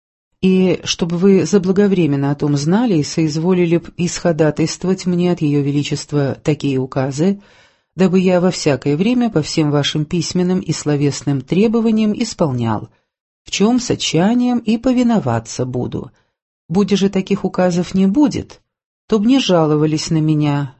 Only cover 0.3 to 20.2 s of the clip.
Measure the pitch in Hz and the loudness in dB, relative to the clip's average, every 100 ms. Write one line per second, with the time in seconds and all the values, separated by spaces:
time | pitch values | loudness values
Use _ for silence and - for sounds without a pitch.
0.3 | - 190 185 185 - - - 170 170 196 | -2 2 4 2 0 -4 -4 -2 2 4
1.3 | 190 147 202 180 190 208 190 156 139 139 | 4 4 -2 0 2 2 2 0 0 -2
2.3 | 143 147 143 147 202 247 165 143 - 160 | -2 -2 -2 0 0 2 0 -2 -2 -2
3.3 | 156 175 180 170 170 - - 175 - 175 | -2 0 0 2 0 -2 -6 -6 -2 -2
4.3 | 160 156 151 160 - 180 190 175 175 175 | 2 0 0 -4 -2 -4 -2 -2 0 0
5.3 | 175 147 143 143 143 143 143 - 147 135 | 0 0 0 0 -2 -2 -6 -4 -2 -2
6.3 | - - 147 139 131 131 135 135 135 185 | -2 -4 -2 -2 -2 -2 -4 -4 0 0
7.3 | 202 - _ _ _ _ 156 185 185 185 | -2 -8 _ _ _ _ 0 2 2 2
8.3 | 180 185 - 151 131 143 147 208 247 233 | 2 2 0 -2 0 0 0 0 0 0
9.3 | 156 147 - 147 143 139 156 147 175 156 | 0 -2 0 2 2 0 -2 -2 -2 -2
10.3 | 180 180 185 - - 151 147 143 135 - | -2 0 0 -2 -4 0 0 0 -2 -2
11.3 | 139 - 165 226 226 226 220 214 - 226 | -4 0 2 2 2 2 2 0 -2 -6
12.3 | - 160 123 117 104 - _ _ _ _ | -2 -2 0 -2 -2 -6 _ _ _ _
13.3 | _ - - 208 247 - 139 - 156 196 | _ -8 0 2 2 0 -4 -2 0 2
14.3 | 247 247 240 214 233 262 247 240 214 127 | 2 0 -2 -2 0 0 2 2 2 0
15.3 | 113 113 - 123 127 120 160 - _ _ | -4 -6 -8 -6 -4 -6 -8 -12 _ _
16.3 | _ _ _ - 175 202 196 196 196 190 | _ _ _ -4 0 2 2 0 0 -2
17.3 | 196 196 - 180 175 170 190 190 240 277 | -4 -4 0 0 0 -2 0 2 2 0
18.3 | - - - _ _ _ _ - 214 220 | 0 -10 -18 _ _ _ _ -2 0 2
19.3 | 269 - 175 151 151 156 151 - 160 | 2 4 2 4 2 2 -2 -2 0